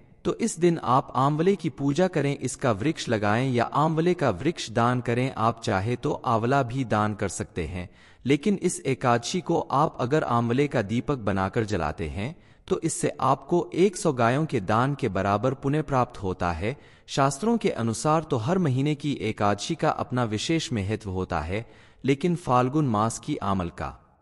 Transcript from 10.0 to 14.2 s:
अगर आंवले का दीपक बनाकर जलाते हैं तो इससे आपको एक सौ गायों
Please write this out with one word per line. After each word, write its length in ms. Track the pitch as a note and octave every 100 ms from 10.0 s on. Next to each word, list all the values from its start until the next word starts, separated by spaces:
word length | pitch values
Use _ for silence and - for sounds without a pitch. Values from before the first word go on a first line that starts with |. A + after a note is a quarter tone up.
अगर 240 | B2 D3+
आंवले 440 | - A#2+ A#2+ B2 C#3+
का 140 | C3
दीपक 360 | G2 A#2 - C#3
बनाकर 460 | G#2 G2 F#2+ B2
जलाते 440 | G#2+ G2+ D#2 D2+ D#2
हैं 260 | D#2+ A2+ - - - -
तो 120 | F#3
इससे 320 | D#3+ - C#3+ -
आपको 500 | C3 C#3 - F3 -
एक 220 | - G3 -
सौ 160 | E3+
गायों 340 | B2+